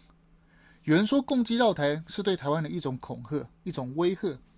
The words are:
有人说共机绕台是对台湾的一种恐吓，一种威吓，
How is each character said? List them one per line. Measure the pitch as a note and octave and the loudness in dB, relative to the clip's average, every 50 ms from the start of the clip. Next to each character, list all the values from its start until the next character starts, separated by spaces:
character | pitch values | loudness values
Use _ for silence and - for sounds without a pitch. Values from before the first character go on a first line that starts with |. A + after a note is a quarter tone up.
| - - - _ _ _ _ _ _ _ _ - _ - - - - | -18 -20 -20 _ _ _ _ _ _ _ _ -20 _ -20 -20 -6 0
有 | D3+ D#3 | 4 4
人 | F#3 G#3+ | 4 4
说 | G#3 C#4 C#4+ | 4 2 2
共 | C#4 - C#4+ B3 A3+ | 2 2 0 0 0
机 | - A3+ | 2 2
绕 | A#3 B3 G#3+ | 2 4 4
台 | F3 D3+ C#3+ C#3+ D3 D#3+ E3 | 2 2 2 0 0 -2 -4
是 | - - G#3 F#3 | -8 -8 -4 0
对 | G3 F#3 | 0 0
台 | - C3+ C#3+ | 0 0 0
湾 | D3+ E3 D#3 | 0 0 -2
的 | D3 | -2
一 | F3 E3+ | -4 -4
种 | - C#3 C3 | -4 -4 -6
恐 | B2+ - - B2 A#2+ A#2+ | -6 -8 -10 -12 -12 -8
吓， | - D3+ C#3+ - - _ _ - | -6 -6 -6 -6 -8 _ _ -12
一 | F#3 | -10
种 | D3+ C#3+ B2+ B2+ C3 | -8 -8 -8 -6 -2
威 | D#3+ F3 F3+ F#3+ | 0 0 0 0
吓， | - - F3+ C3 - - _ _ | 0 -2 -4 -6 -6 -12 _ _